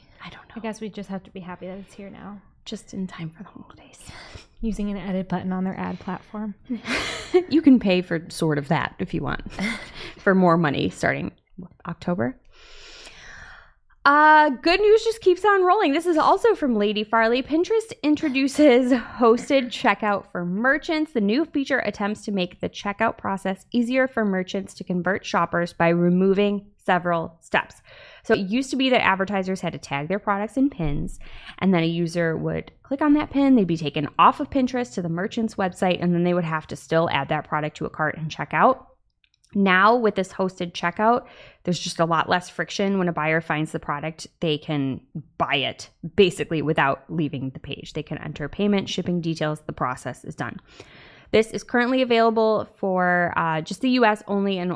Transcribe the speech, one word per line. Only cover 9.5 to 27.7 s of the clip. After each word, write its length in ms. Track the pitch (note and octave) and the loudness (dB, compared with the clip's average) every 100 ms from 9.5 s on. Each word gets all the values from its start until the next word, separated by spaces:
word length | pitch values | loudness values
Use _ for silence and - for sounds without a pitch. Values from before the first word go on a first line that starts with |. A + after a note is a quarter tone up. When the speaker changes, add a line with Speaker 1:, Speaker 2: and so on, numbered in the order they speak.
| - G3 A3+ - | -8 -6 -8 -12
Speaker 1:
<laughs> 320 | - - - | -16 -16 -4
for 160 | - F#3+ | 2 4
more 200 | F3+ E3 | 4 4
money 360 | D#3 - F3+ | 2 0 -4
starting 400 | - - C#3 - - _ - - _ - | -2 -2 -2 -6 -12 _ -20 -20 _ -14
October. 520 | E3+ - F3 A#3+ B3+ _ - - - - - - - - - - - - _ _ _ C#4 | -10 -6 -4 -4 -6 _ -20 -20 -20 -20 -20 -20 -20 -20 -20 -20 -20 -20 _ _ _ 4
Uh, 440 | D4 D4+ D4+ D4+ | 6 8 8 6
good 320 | B3 E4 F#4 | 2 2 4
news 220 | G#4 A4 A4+ | 6 6 4
just 160 | A4 | 0
keeps 240 | F#4+ F4 G#4 | 2 4 4
on 180 | G4+ | 4
rolling. 300 | F4+ G4+ F#4+ | 4 4 4
This 120 | C#4+ E4+ | 2 2
is 120 | D#4 | 2
also 380 | C#4 F#4+ A#4 F#4+ | 4 4 4 2
from 200 | D4 A3 | 2 2
Lady 300 | G#3 G#3 G#3+ | 0 0 0
Farley. 360 | A3+ A3+ B3 | 2 2 2
Pinterest 520 | B3+ D#4 F4+ A4 A4 - | 0 -2 0 0 -2 -4
introduces 880 | D4 D4+ D#4+ C4 C4+ - D4+ A#3+ B3 | -2 0 0 0 0 4 6 6 4
hosted 760 | B3+ - - A#3 A#3+ - C#4 B3 | 0 -2 2 4 4 2 0 0
checkout 600 | - A#3+ G3+ G#3+ G3+ - | 0 0 2 0 -2 -4
for 140 | - F3 | -8 -4
merchants. 680 | F#3 B3 D4 - D#4 D#4 | 0 0 0 0 -2 -2
The 80 | A#3+ | 0
new 240 | G3+ B3 D#4+ | 0 0 0
feature 340 | D4 C4+ C4 | -4 -2 -2
attempts 460 | - - G3+ G#3 - | -2 -4 -4 -6 -6
to 60 | |
make 260 | G3 F3+ - | -4 -4 -6
the 80 | F3 | -10
checkout 500 | - G#3 G3 A3+ - | -6 -8 -2 -2 -2
process 480 | G#3 G3 F#3+ F#3+ _ | -6 -4 -4 -8 _
easier 380 | A#3+ A#3 C4 C4 | -2 0 0 0
for 160 | A#3 G#3 | 0 0
merchants 480 | F#3 F#3 G3 F#3+ - | 0 -4 -6 -8 -12
to 80 | |
convert 420 | - F3+ F3 G#3 - | -6 -4 -2 -4 -2
shoppers 460 | G3 E3+ F3 E3+ | -2 0 0 -2
by 160 | - E3+ | 0 2
removing 800 | E3+ F3 F3+ F#3+ F#3+ G3+ G3+ G3+ _ - | 4 4 4 4 4 2 -2 -8 _ -2
several 520 | F3+ F3 E3+ E3 - | 0 0 -2 -4 -12
steps. 360 | - E3+ - | -4 -4 -4